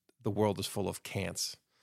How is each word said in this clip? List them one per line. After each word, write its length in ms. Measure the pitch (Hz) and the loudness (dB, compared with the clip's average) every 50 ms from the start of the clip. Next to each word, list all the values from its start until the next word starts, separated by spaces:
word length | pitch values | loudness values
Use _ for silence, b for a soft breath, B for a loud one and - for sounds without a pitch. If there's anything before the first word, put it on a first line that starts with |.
| _ _ _ _ - | _ _ _ _ -2
the 60 | 110 | 0
world 300 | 98 104 107 104 92 - | 2 4 4 4 4 2
is 80 | 98 | -2
full 200 | - - 104 95 | -2 -2 0 0
of 140 | 92 92 - - | 0 -2 -4 -8
can'ts 540 | - - 101 92 85 92 - - - - - _ b b b | -6 -4 -2 -2 -2 -2 -2 -4 -4 -6 -10 _ b b b